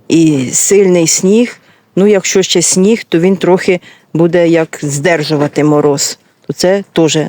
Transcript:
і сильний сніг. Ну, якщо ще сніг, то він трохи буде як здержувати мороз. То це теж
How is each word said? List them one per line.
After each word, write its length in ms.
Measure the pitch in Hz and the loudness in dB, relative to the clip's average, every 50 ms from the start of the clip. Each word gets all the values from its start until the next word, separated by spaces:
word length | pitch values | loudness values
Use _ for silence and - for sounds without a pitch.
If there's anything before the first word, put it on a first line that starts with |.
| _ | _
і 420 | - - 165 165 156 151 135 127 120 | -2 0 2 2 2 2 0 -2 -4
сильний 560 | - - - - 202 202 196 185 180 175 165 | -4 -4 0 2 2 2 2 2 2 2 0
сніг. 520 | 156 - - - 185 208 226 247 226 - - _ _ _ _ _ _ - | 0 -2 -2 0 0 2 2 0 -2 -6 -16 _ _ _ _ _ _ -2
Ну, 120 | 180 190 | 0 2
якщо 340 | 208 208 190 - - - 196 | 2 2 0 0 0 -2 -2
ще 200 | 185 - - 185 | 0 0 0 -2
сніг, 420 | 165 - - 185 185 208 233 214 - | 0 0 0 2 2 2 0 0 -2
то 160 | - - 165 | -4 -2 0
він 180 | 165 190 196 | 0 0 0
трохи 420 | - - 180 180 185 - - 185 175 - - - _ _ _ - | 0 0 0 0 0 0 -2 -4 -4 -6 -12 -20 _ _ _ -2
буде 340 | 156 165 170 165 175 170 | 0 0 2 2 2 2
як 320 | 165 165 165 160 156 - - | 2 2 0 0 -2 -6 -8
здержувати 840 | - 147 139 143 139 180 170 160 151 147 156 143 147 147 - - 147 | -8 -6 -6 -2 -2 -2 -2 -2 -2 -2 -2 -2 -2 -2 -2 0 0
мороз. 560 | 151 147 147 147 147 143 139 - - - _ _ _ _ _ _ | 2 2 2 2 0 0 -2 -4 -8 -8 _ _ _ _ _ _
То 60 | - - | -12 -8
це 300 | - - 180 190 202 196 _ - | -2 0 0 0 0 -4 _ -2
теж 240 | - 165 151 151 156 147 | 0 0 0 0 -2 -4